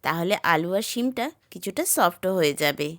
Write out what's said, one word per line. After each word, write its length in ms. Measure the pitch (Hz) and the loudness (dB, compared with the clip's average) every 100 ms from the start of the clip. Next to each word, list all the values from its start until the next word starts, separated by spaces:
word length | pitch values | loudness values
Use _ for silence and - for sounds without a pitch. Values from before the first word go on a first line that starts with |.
| 131 | 0
তাহলে 280 | 165 170 202 - | 0 0 0 2
আলু 160 | 160 170 190 | 2 2 -2
আর 80 | 220 | -2
শিমটা 340 | 240 247 254 262 - _ | -2 -2 -2 -6 -8 _
কিছুটা 320 | 180 196 - 370 - | -10 -6 -4 -2 2
সফটও 360 | 180 - 185 190 | 2 2 -2 2
হয়ে 140 | 151 - | 2 2
যাবে। 260 | 151 143 147 | 0 0 -6